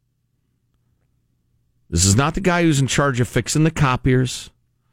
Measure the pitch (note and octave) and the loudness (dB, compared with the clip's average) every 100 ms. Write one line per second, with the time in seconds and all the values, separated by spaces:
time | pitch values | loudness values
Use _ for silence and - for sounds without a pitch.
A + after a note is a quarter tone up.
0 | _ _ _ _ _ _ _ _ _ _ | _ _ _ _ _ _ _ _ _ _
1 | _ _ _ _ _ _ _ _ _ F2 | _ _ _ _ _ _ _ _ _ 0
2 | G2 G2+ C#3+ E3+ F#3 F3 E3+ C#3 C3+ - | 2 2 2 0 -2 0 2 0 0 0
3 | C#3+ B2 A#2+ B2 - E3+ D#3+ - C#3+ B2 | 0 0 -2 -2 -2 0 0 2 0 0
4 | C#3 B2+ B2+ - - _ _ _ _ | 0 0 0 -6 -14 _ _ _ _